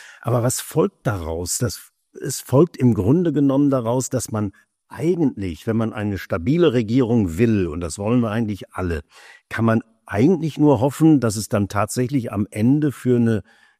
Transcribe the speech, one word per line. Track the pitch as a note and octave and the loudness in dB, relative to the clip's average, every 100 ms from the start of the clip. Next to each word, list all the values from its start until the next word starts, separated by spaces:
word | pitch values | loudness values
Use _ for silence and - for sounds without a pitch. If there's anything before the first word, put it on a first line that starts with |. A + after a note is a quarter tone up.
| - - | -20 -10
Aber | A#2+ A#2+ | -4 0
was | B2 - | 0 -4
folgt | - D#3 G3 - B2+ | -4 -2 -2 -4 -6
daraus? | G2 D#2+ E2 F2+ - | -4 -6 -6 -6 -4
Das, | A2 - - _ _ - | -4 -6 -16 _ _ -12
es | C#3 - | -10 -10
folgt | - C3 F3 - | 0 2 2 2
im | B2 | 2
Grunde | G#2 G2 E3+ E3+ | 4 2 2 2
genommen | D3 C#3 C3+ C#3+ | 2 2 2 2
daraus, | C3 A2+ B2+ - | 0 0 -2 -2
dass | B2+ - | -6 -4
man | G#2+ G2+ - _ _ _ | -4 -4 -8 _ _ _
eigentlich, | - D#3+ F3 C#3 - F#2 D#2+ A#2 | -4 -2 0 0 -2 -8 -6 -4
wenn | A2 | -2
man | A2 | -2
eine | G#2+ G#2 F#2+ | -4 -4 -6
stabile | - F#2+ E2+ E3+ D#3+ | -6 -4 0 2 2
Regierung | B2 G#2+ C3 A2+ A#2+ F#2 D#2+ | 2 0 0 2 2 0 2
will, | A#2 G#2 E2+ | 2 2 0
und | D#2+ | -4
das | E2+ G2 | -8 -6
wollen | G#2 B2 | -2 0
wir | A2+ | 0
eigentlich | A2+ G#2+ G2+ - | -2 -4 -6 -10
alle, | - F#2 D#2 - - - - _ | -6 -4 -4 -8 -20 -20 -20 _
kann | G#2+ | -2
man | A2+ A2+ - _ | 0 0 -2 _
eigentlich | - G2 D3 E3 D#3 - | -6 2 2 2 -2 2
nur | D3 A#2+ | 2 4
hoffen, | C#3 - D#3+ C#3+ | 0 2 4 6
dass | A2+ G#2+ | 2 -2
es | - | -2
dann | G#2+ G2 | -2 0
tatsächlich | G#2 G#2+ B2 B2 C#3 A2+ | -2 -2 -2 -2 -2 -4
am | G2+ G2 | -6 -6
Ende | G#2+ A#2+ D3+ D3 | 0 2 2 0
für | - B2+ A#2+ | -2 2 2
eine | A#2 G#2+ - _ _ | 2 0 -4 _ _